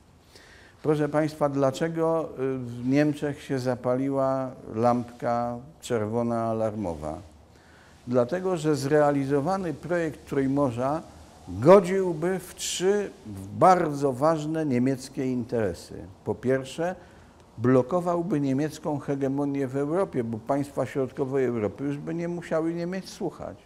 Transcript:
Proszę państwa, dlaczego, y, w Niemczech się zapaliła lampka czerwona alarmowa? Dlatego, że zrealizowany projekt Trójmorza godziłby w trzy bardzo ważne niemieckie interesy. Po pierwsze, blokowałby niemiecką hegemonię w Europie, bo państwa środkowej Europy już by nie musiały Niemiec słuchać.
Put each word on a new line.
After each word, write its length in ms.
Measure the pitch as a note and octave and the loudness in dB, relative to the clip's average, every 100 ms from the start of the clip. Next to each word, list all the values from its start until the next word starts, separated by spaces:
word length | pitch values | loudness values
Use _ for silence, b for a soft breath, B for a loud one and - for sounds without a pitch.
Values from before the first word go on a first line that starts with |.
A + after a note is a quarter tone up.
| - - B B B B B B | -20 -20 B B B B B B
Proszę 260 | C#3+ D3+ D3 | 0 2 2
państwa, 400 | D3+ D#3 D3+ D3 | 0 0 0 0
dlaczego, 800 | C#3 C3+ C3 E3 E3 D#3+ E3 D#3 - | 2 2 2 -2 0 0 0 -2 -4
y, 200 | C3+ C3 | -4 -4
w 300 | A#2+ A#2+ B2 | -6 -6 0
Niemczech 540 | C#3 D3+ D3 D3+ C3+ | 4 4 2 -4 -6
się 160 | - C3+ | -6 -4
zapaliła 920 | B2+ A#2+ B2 B2+ C3+ C3+ C3+ C3+ C3 - - | -2 -2 0 0 0 0 0 0 -4 -10 -8
lampka 840 | A2 A#2+ A#2+ A#2 - B2 A#2+ A#2+ A#2+ C3+ - | 2 4 4 -2 -6 -2 -2 -2 -6 -12 -14
czerwona 640 | - A#2+ G#2+ A#2 A#2+ A#2 | -4 -2 0 -2 -2 -2
alarmowa? 760 | A2+ A2+ A2 G#2+ F#2+ D#2+ D2+ E2 F#2 - - B B B B B B | -2 0 -2 -2 -6 -6 -8 -10 -12 -20 -20 B B B B B B
Dlatego, 500 | B2 A#2+ F3+ F#3 F3+ | 0 0 0 -2 0
że 200 | D#3 D3 | 0 0
zrealizowany 1000 | C3+ D3+ D3 C#3+ C3+ C#3+ C#3+ G3 F3+ | 2 4 4 2 0 0 0 -2 -4
projekt 520 | D3 D3+ F3 E3 C3+ - | -6 -4 -2 -2 -6 -6
Trójmorza 760 | C#3+ C3+ C#3 C#3+ A#2 C3 D#3 - B B B - | -2 0 2 0 0 -2 -4 -8 B B B -12
godziłby 920 | F#2 C3 G3 F3 G3 F#3 D#3 E3+ F#3+ | 4 10 10 10 2 0 -2 -2 -4
w 160 | - | -6
trzy 560 | - - - F3+ G#3 G3 - A2 G2 F#2+ G#2 | -10 -8 -2 0 0 -2 -10 -14 -12 -10 4
bardzo 540 | E3+ F3+ E3 C#3+ C#3 | 6 8 4 0 0
ważne 540 | B2 D3+ E3 D3+ D#3+ D#3 | 2 2 2 0 -2 0
niemieckie 640 | B2 B2+ C3 - - C3 | 2 2 0 -4 -6 -4
interesy. 640 | B2+ A2+ B2 G#2 E2+ - D#2 E2+ - | -2 -2 0 0 -4 -10 -14 -14 -10
Po 100 | - | -6
pierwsze, 600 | G#2 A#2 C3 C3 - E3+ F#3 B B B B - - | -4 0 0 -2 -6 -6 -6 B B B B -20 -2
blokowałby 800 | A#2 C3 B2 F3+ F3 F3 E3+ D3 | 4 6 4 0 0 -2 0 0
niemiecką 580 | C#3 C3 D3+ C#3+ F3 D3 | 0 0 -2 -4 -6 -4
hegemonię 680 | - C#3+ C3+ C#3 C#3+ C#3 C3+ | -4 -2 -2 0 -2 -2 -2
w 100 | C3+ | -2
Europie, 480 | C#3+ E3+ F#3+ D#3+ | -2 0 -2 -2
bo 140 | A2+ A2+ | -4 -4
państwa 480 | - C#3 C#3 - C3 | -2 -2 -2 -4 -4
środkowej 580 | C#3+ C3 - C3+ C3+ | -2 -2 -2 -2 0
Europy 400 | B2+ A#2+ G#2 F#2 | 0 0 -2 -2
już 120 | C#3+ C#3+ | -6 -4
by 180 | D#3 | -6
nie 140 | E3 E3+ | -6 -6
musiały 460 | F3 E3 E3 D#3+ | -6 -4 -2 -2
Niemiec 340 | E3+ E3+ F#3 F#3 | -4 -4 -6 -8
słuchać. 480 | - G3 - D#2 F#2+ | -8 -8 -8 -12 -14